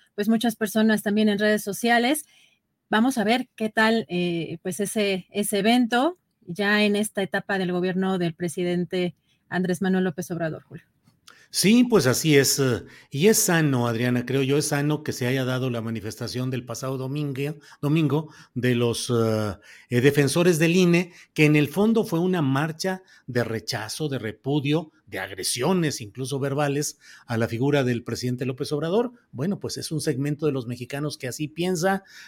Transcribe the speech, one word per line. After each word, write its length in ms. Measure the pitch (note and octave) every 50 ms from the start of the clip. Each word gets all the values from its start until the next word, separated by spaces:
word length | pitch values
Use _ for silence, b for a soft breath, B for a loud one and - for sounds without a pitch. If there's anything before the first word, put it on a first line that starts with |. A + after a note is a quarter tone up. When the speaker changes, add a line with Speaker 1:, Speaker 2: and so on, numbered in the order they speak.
| b b _
Speaker 1:
pues, 140 | G3+ G#3 G#3+
muchas 280 | A3+ A3 B3 A#3 A3
personas 460 | - A3 F#3+ - A3 G#3+ A3 G#3+ G#3
también 260 | - G#3+ G3+ G#3+ G#3+ G#3
en 100 | G3+ G3
redes 240 | G#3+ G#3+ G#3+ G#3
sociales. 640 | - G#3 F#3 - - A#3 A#3+ A#3 A#3+ B3+ D4+ - - b b b b b b b b _ _ _ _ -
Vamos 280 | G#3 A3 A#3 C4+ C4 A#3
a 60 | G3
ver 240 | G#3+ A#3+ B3+ B3 - _
qué 140 | - A3 A3
tal, 380 | - A3+ A3 A3 A3+ A3+ - -
eh, 500 | F3 F3 F3 F3 E3+ E3+ D#3 - E3+ -
pues, 180 | - F#3+ F3 -
ese, 460 | G3+ F#3+ - A3 G3+ G3 F#3+ F#3 - _
ese 280 | - G3+ G#3 - G#3+ G3+
evento 580 | G3 A3 A#3+ B3+ B3 A3 B3 A#3+ C#4 E4+ F4+ - _ _ _ _ _
ya 360 | - E3+ G#3 G3+ G3+ G#3 G#3 G#3
en 120 | G#3 G3+
esta 260 | G3+ G#3+ - - G3+
etapa 360 | G3 - - G3 - - G3+ F#3+
del 140 | F#3 F3+
gobierno 460 | F3+ F3+ F3+ F#3 F3+ F#3+ F#3+ F#3+ F#3+ F3+
del 160 | F3 E3 E3
presidente 800 | - F3 E3+ - F#3 F3+ F3 F3 F3 F3 - F#3+ F3+ F3+ F3 - _ _ _ _ _ _ -
Andrés 340 | F3 F3+ F#3 F3+ F3+ -
Manuel 220 | G3 F#3 F#3+ F#3 F#3
López 260 | F#3 F3+ - F3 -
Obrador, 320 | F3+ E3 E3+ D#3+ - -
Julio. 220 | - _ E3 D#3+ - _ _ _ _ _ _ _ _ b b b b b
Speaker 2:
Sí, 340 | - - - F#3+ A3+ B3 B3
pues 220 | A#3+ A#3 F#3 B2
así 300 | C3 A#2 - - D#3 D3
es, 220 | C#3 C3 - - C#3+
eh, 260 | C3+ B2+ A2+ F#2+ B B B B B B
y 180 | - C3+ E3+ A3
es 100 | G#3+ -
sano, 500 | - - E3+ E3 D#3 C#3+ C3 B2 A#2+ A#2+
Adriana, 380 | A2+ A2 B2 B2 B2 B2 B2
creo 160 | - B2+ C#3
yo, 160 | C3+ C3 C#3 D#3
es 100 | D3 -
sano 340 | D3 C#3+ D3 D3+ D3+ D3
que 120 | D3+ C#3 -
se 120 | - B2
haya 200 | B2 C3 C3+ B2+
dado 240 | B2+ B2+ B2+ C3 B2+
la 100 | A#2 A#2
manifestación 680 | A2 A2+ A2+ A2 F#2 A2 G#2+ - B2 A2 A#2 B2 B2+ C3
del 160 | B2+ B2 B2
pasado 320 | A#2+ A2+ - C3+ C3 C3+ C3
domingue-, 600 | C3 C3 C#3+ D3+ D3 C#3+ C3 C3+ C#3+ D3 D#3 D#3 B B B B
domingo 480 | - D3 D3+ E3 D#3 C3+ C3+ D#3 D#3 B B B B B
de 220 | - B2 A#2 B2+ B2
los, 340 | A#2+ A#2+ A#2 A2+ - - -
eh, 460 | B2 A2+ A2+ A2+ A2 G#2+ G#2+ G#2 F2+ B B B B B B -
eh, 140 | A#2+ A#2+
defensores 560 | B2 C#3+ C#3+ D3 C#3+ C3 C3+ E3+ F3 F3+ E3+ D3+
del 180 | E3+ E3 E3+
ine, 360 | F#3+ F3+ F3 E3+ E3+ F3+ F3 B B B B
que 140 | - - D3+
en 100 | D3+ D3+
el 120 | D3+ D3 C#3+
fondo 360 | - F#3+ G#3 A3 A3+ A3+ G3+
fue 140 | - E3 E3
una 240 | F3 F#3 F#3 F3
marcha 600 | D3 C3 C3+ C3+ D#3 D#3+ D#3+ - - F#3+ F#3 F#3 b b b b b
de 180 | - B2 A#2+ A2+
rechazo, 640 | - A2+ G#2+ - - - G#2+ A2 G#2 - - D#3 D3
de 80 | C3+ A#2
repudio, 720 | G#2+ G#2+ - - - C3+ C#3+ D3+ B2 C#3+ D3 E3 E3 b b b b
de 140 | - G2 F#2+
agresiones, 840 | F#2+ G2 G2 - - - - A#2 B2 F3 F#3+ F3+ E3 C#3+ - -
incluso 360 | A2+ G2+ - B2 C3+ A#2 C#3 C3
verbales, 600 | C#3 C#3 C#3 C#3+ D3 C#3+ C#3 C3 - - - B B B B B B
a 140 | - A#2 A2+
la 100 | A2+ A2
figura 340 | A#2 A2 C3 C#3+ C#3+ C#3+
del 220 | B2+ B2 A#2+ A#2 -
presidente 400 | A#2 A#2 G#2 B2 B2 B2 B2 C#3
López 260 | B2 C3 - C#3+ -
Obrador. 400 | D3+ C#3+ D#3 E3 F#3 A3+ B3+ B3 b b b b
Bueno, 260 | - A#2 C#3+ G3 G3 -
pues 200 | - A#2 - -
es 120 | - -
un 120 | D#3+ D3
segmento 420 | - D#3+ C3 C3 C#3 D3 D3+ D3 D#3+
de 80 | D3+
los 140 | C3+ C3+ A2
mexicanos 500 | A#2+ A#2+ A#2+ B2 - C#3 C#3+ D3+ D3 -
que 120 | - - B2
así 200 | A#2 - D3+ D3
piensa, 560 | D#3 E3 F3 F#3 F#3 D#3+ F3 F#3+ G3 F#3+ B B B B B